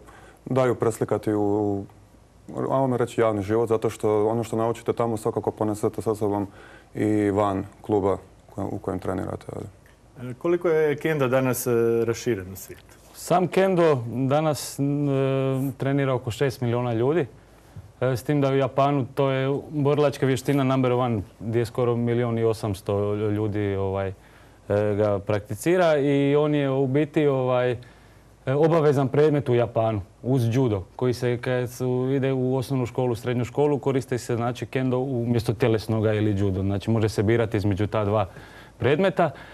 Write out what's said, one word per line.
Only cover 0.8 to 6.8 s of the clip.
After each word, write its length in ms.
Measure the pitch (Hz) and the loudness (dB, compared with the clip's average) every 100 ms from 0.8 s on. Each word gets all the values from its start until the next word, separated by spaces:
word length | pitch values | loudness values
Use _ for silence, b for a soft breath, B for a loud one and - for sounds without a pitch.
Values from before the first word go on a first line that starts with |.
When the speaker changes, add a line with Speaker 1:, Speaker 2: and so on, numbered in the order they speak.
| - - 120 104 - | 0 0 -2 -2 0
Speaker 1:
u, 520 | 104 104 104 104 98 98 - - - - - - | 0 2 0 0 -2 -6 -16 -20 -20 -20 -20 -14
u, 240 | - 127 | -6 -2
ajmo 220 | 131 135 120 | 0 0 0
reći, 240 | 117 - | 0 2
javni 220 | 113 104 | 2 2
život, 260 | 95 110 117 | 0 0 2
zato 220 | 110 113 | 0 -2
što 380 | - 110 107 107 | -2 0 2 2
ono 160 | 117 | 0
što 120 | 113 113 | -2 -2
naučite 360 | 113 117 - | -2 -2 -4
tamo 240 | 110 117 110 | -2 -2 -2
svakako 340 | 120 110 104 | -4 -4 -4
ponesete 520 | - 107 104 113 - | -2 -2 -2 -4 -2
sa 120 | 113 | -4
sobom 320 | 101 107 104 101 B B B | -2 -2 -2 -4 B B B